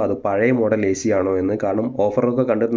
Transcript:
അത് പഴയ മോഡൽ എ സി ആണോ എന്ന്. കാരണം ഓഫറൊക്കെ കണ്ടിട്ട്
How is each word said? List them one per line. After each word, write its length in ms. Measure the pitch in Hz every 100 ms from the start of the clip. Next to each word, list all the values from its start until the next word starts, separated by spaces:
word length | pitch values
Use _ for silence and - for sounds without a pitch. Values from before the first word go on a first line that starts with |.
അത് 100 | 101 98 104
പഴയ 240 | 98 117 123
മോഡൽ 240 | 110 110 101
എ 20 | 95
സി 80 | 110 98
ആണോ 160 | 92 95
എന്ന്. 140 | 92 104
കാരണം 240 | 104 101 120 135
ഓഫറൊക്കെ 400 | 104 127 120 123 127
കണ്ടിട്ട് 260 | 107 113